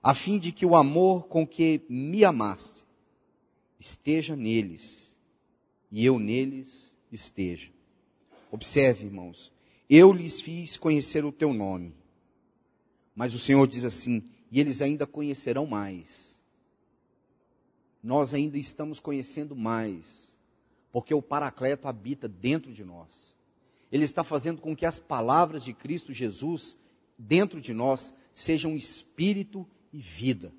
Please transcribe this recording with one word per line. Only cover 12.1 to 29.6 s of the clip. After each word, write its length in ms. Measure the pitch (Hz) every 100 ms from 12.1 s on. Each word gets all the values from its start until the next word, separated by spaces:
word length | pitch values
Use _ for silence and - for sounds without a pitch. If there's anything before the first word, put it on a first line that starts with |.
| _ _ _ _ _ _ _ _ _ _
Mas 200 | - 123
o 40 | 117
Senhor 280 | - 139 135
diz 160 | 123
assim: 400 | 120 104 - 117 - _ _
"E 80 | 123
eles 220 | 143 127
ainda 260 | 139 147 143
conhecerão 600 | 151 147 135 - 123 151
mais." 680 | 107 101 90 85 - - _ _ _ _ _ _ _ _ _ _ _ _ _ _ _ _ _
Nós 300 | 113 135 135
ainda 240 | 143 151 143
estamos 440 | 139 - 151 151
conhecendo 560 | - 139 127 - 147 139
mais, 760 | 113 113 110 87 80 - _ _ _ _ _ _ _
porque 200 | 120 -
o 80 | 151
Paracleto 680 | 135 143 143 - 131 139 135
habita 400 | 117 104 139 117
dentro 440 | 90 117 156 139
de 120 | 107
nós. 520 | 92 87 82 _ _ _ _ _ _ _ _
Ele 140 | 135
está 180 | 147 156
fazendo 380 | 160 147 143 165
com 160 | 160 151
que 100 | 170
as 140 | -
palavras 640 | _ 131 113 151 170 156
de 80 | 123
Cristo 400 | 113 139 165 -
Jesus 680 | 113 120 95 147 170 - - _ _ _ _
dentro 420 | 107 165 202 160
de 140 | 127
nós 400 | 113 127 131 - - _
sejam 440 | - - 160 160 156
espírito 880 | - - - - 180 202 196 196